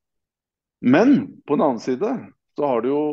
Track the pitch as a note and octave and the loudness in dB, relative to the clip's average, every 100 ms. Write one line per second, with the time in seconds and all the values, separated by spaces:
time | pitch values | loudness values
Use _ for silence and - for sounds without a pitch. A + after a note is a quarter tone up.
0 | _ _ _ _ _ _ _ _ A#2+ C#3+ | _ _ _ _ _ _ _ _ 2 4
1 | B3 A#3+ F#2+ - - D3+ D3+ A#2 - B2+ | 4 2 0 -10 -4 0 0 -2 -4 -4
2 | G#3 A#3+ G2+ _ _ - C#3+ A#2+ A#2+ C#3+ | -4 -6 -10 _ _ -6 -2 -2 0 -2
3 | D3+ | -2